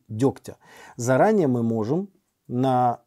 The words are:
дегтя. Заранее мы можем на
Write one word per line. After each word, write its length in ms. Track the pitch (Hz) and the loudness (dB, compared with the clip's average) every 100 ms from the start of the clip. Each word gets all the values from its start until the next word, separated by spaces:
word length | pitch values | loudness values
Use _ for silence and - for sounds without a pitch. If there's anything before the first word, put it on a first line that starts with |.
| - | -14
дегтя. 500 | 110 131 - - - - - - - | -2 -2 -2 -10 -20 -20 -20 -20 -6
Заранее 520 | 120 131 202 214 143 | 0 2 4 4 2
мы 160 | 123 | 0
можем 460 | 113 113 107 170 196 _ _ _ - | -2 -2 -2 -4 -6 _ _ _ -8
на 540 | 123 131 127 123 117 | -4 0 0 0 -2